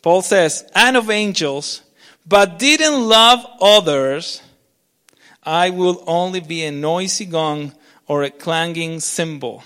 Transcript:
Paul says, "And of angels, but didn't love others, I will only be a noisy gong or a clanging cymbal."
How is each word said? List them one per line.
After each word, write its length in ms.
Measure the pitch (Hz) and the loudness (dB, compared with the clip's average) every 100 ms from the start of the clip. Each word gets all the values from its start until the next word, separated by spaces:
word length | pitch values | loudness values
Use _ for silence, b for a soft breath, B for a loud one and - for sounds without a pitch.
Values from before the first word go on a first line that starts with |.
Paul 200 | 165 185 | 2 0
says, 440 | 185 196 160 - - 185 | 2 2 2 -2 -4 2
"And 220 | 240 262 | 2 2
of 120 | 220 | 0
angels, 720 | 208 208 185 151 139 147 - _ b b b 160 | -2 -2 -4 -6 -6 -10 -14 _ b b b 0
but 320 | 202 196 170 | 2 2 2
didn't 480 | 269 311 311 285 226 | 0 2 2 0 2
love 380 | 220 226 240 240 - | 6 6 4 -2 0
others, 800 | 196 214 170 139 135 143 170 - _ _ _ _ _ _ _ b b b | 4 4 4 0 -2 -4 -8 -16 _ _ _ _ _ _ _ b b b
I 280 | 156 165 180 | -4 0 0
will 340 | 180 180 180 - | 0 -2 -2 -2
only 360 | 170 185 185 | -2 -2 -6
be 240 | 156 165 156 | -8 -8 -6
a 60 | |
noisy 540 | 143 151 170 185 - 196 | -6 -4 -4 -4 -8 -6
gong 460 | 165 156 151 147 _ b b _ | -4 -4 -4 -10 _ b b _
or 180 | 147 | -4
a 60 | 143 | -4
clanging 720 | - - 165 170 165 165 165 | -6 -6 -4 -4 -6 -8 -8
cymbal." 640 | - - 165 147 127 113 | -8 -6 -6 -6 -12 -14